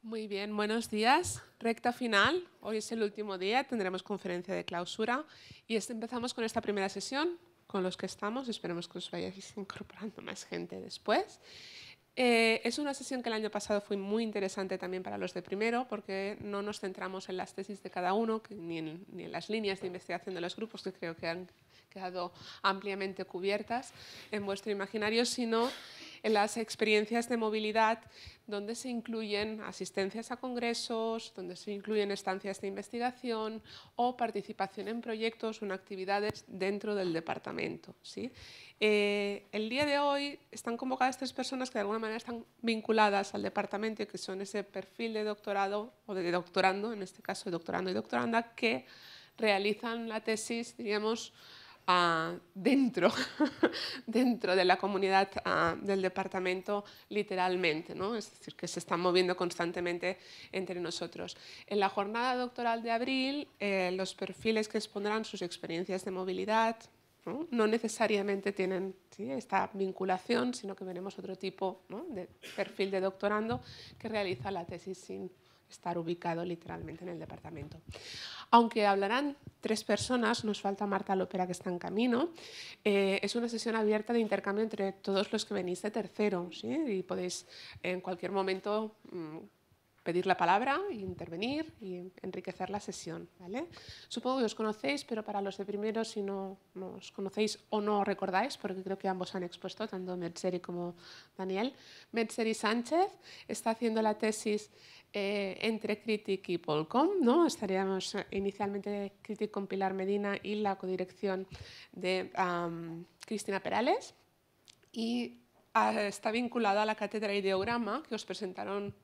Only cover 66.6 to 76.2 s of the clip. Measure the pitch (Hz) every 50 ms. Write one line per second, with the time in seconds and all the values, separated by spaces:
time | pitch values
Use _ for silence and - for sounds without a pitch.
66.6 | 226 226 233 226 - - _ _ _ _ _ _ _ - 180 262 320 339 254 233
67.6 | 214 214 214 233 - 220 - - 226 208 214 202 196 202 196 196 196 202 202 -
68.6 | 190 180 190 180 190 190 190 - _ _ - - 196 240 269 262 - - - 190
69.6 | 196 196 - 196 196 190 185 - 190 190 185 185 - - 240 240 247 254 247 -
70.6 | - 196 190 - 196 185 180 175 185 196 - - 185 196 185 185 - 190 185 -
71.6 | 196 190 196 - - _ 175 214 320 370 277 196 180 - - _ - - - -
72.6 | 202 202 - - 196 196 190 190 185 190 190 - - 202 208 208 214 226 - -
73.6 | - - - - - - - - - 226 220 214 202 185 185 - 127 208 196 180
74.6 | 170 175 214 202 - 196 190 - - - 190 196 196 180 - _ _ _ _ _
75.6 | _ _ - - - 175 175 175 165 165 175 175